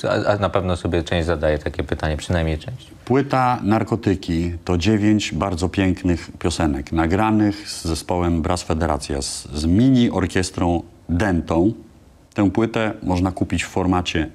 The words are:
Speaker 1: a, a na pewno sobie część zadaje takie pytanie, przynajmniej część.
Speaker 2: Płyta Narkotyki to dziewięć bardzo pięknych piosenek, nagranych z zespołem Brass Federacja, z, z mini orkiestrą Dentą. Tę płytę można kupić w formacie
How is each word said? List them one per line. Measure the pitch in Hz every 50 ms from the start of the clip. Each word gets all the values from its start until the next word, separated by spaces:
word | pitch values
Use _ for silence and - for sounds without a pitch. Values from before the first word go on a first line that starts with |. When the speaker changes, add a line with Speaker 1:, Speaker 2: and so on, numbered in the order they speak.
| -
Speaker 1:
a, | 104 98 107 - -
a | 104 101
na | 101 90
pewno | - 101 92 92 90 87
sobie | - 87 85 87 80
część | - - 87 80 82
zadaje | 85 78 78 78 76 73
takie | - 71 - - 73
pytanie, | - 87 - - 80 78 76
przynajmniej | - - 92 85 80 80 80 78
część. | - - 127 - - - - - -
Speaker 2:
Płyta | - 120 139 143 143 135 131 131 123 123 - -
Narkotyki | 98 110 110 104 - 117 101 - 104 95 - - - 85 82 85 87 87 85 -
to | - 90 85
dziewięć | 82 104 110 104 104 107 107 104 - - -
bardzo | 78 98 98 92 78 92 87
pięknych | - 101 98 95 87 - - 92 87 80 - - - -
piosenek, | - 90 87 - 87 78 69 71 71 -
nagranych | 85 82 82 80 92 98 110 107 107 107 104 104 101 - - -
z | - - -
zespołem | 82 82 - - - 92 87 90 85 85 82
Brass | 78 82 90 90 -
Federacja, | - 85 78 82 80 76 71 - - 69 69
z, | 67 - - - - - 67
z | 76 76
mini | 82 90 104 123 135 131 123 120 107
orkiestrą | - 92 90 90 - 98 90 - - - 90 87 87 82 - - - - - -
Dentą. | 85 87 107 101 90 82 78 - 85 82 87 110 117 - - - - - - - - _ _ _ -
Tę | - 104 95
płytę | 95 113 113 113 - 117 110 107 - - -
można | - 90 90 92 95
kupić | 92 - 90 85 92 85 -
w | -
formacie | - 95 90 90 92 90 85 - - 82 78 76 -